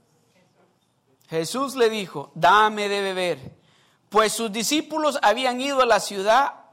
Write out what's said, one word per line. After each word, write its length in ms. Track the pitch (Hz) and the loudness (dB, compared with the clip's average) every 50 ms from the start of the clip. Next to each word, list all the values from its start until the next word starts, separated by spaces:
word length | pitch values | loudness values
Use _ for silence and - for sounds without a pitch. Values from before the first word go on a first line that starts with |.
| 117 _ _ _ _ _ _ 185 180 _ _ _ _ _ _ _ _ _ _ _ _ _ _ _ _ _ | _ _ _ _ _ _ _ _ _ _ _ _ _ _ _ _ _ _ _ _ _ _ _ _ _ _
Jesús 480 | 160 160 165 160 - 247 277 269 254 | -6 -6 -6 -4 -4 -4 -6 -4 0
le 120 | 262 233 226 | 2 2 2
dijo, 440 | 220 214 196 165 - 151 135 - - | 2 -2 -6 -8 -10 -12 -14 -14 -4
"Dame 540 | 160 160 170 190 214 214 214 214 208 208 202 | 0 2 4 6 6 4 2 0 -2 -4 -4
de 120 | 202 202 | -4 -4
beber", 560 | 196 196 190 185 180 180 160 131 135 - - _ _ _ _ _ _ _ _ _ _ _ | -4 -4 -4 -4 -4 -4 -4 -6 -10 -16 -20 _ _ _ _ _ _ _ _ _ _ _
pues 240 | - 208 220 208 - | 2 2 2 2 0
sus 180 | - 226 226 | -2 -6 -6
discípulos 680 | 196 233 214 - 285 311 302 302 302 311 302 302 247 254 - | -4 -4 -4 -2 -2 -2 -2 -4 -4 -2 0 0 0 2 2
habían 380 | 208 214 240 262 254 240 247 | 2 2 2 0 -2 -2 -2
ido 220 | 262 285 285 262 262 | -4 -2 0 2 2
a 40 | |
la 140 | 240 220 202 | 4 2 2
ciudad 640 | - - 202 196 190 208 220 254 277 - - - - _ | 0 -2 -6 -2 0 2 4 4 2 0 -4 -8 -16 _